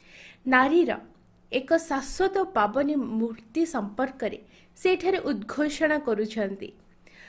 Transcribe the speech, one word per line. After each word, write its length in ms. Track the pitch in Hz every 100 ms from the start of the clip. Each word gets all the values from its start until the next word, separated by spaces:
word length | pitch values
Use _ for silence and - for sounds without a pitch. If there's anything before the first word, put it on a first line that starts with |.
| - - - - 254
ନାରୀର 500 | 254 269 339 285 - - - _ _ -
ଏକ 240 | 247 269 330
ଶାଶ୍ୱତ 600 | 330 269 262 - 381 381
ପାବନୀ 500 | 381 226 208 254 285
ମୂର୍ତ୍ତି 720 | 294 240 220 226 226 - 320 330
ସମ୍ପର୍କରେ 720 | 247 202 226 262 - 208 - - - - -
ସେଠାରେ 420 | 370 370 349 381
ଉଦ୍ଘୋଷଣା 800 | - 214 - - 302 294 311 302
କରୁଛନ୍ତି। 760 | 294 208 220 226 196 196 - - - - - -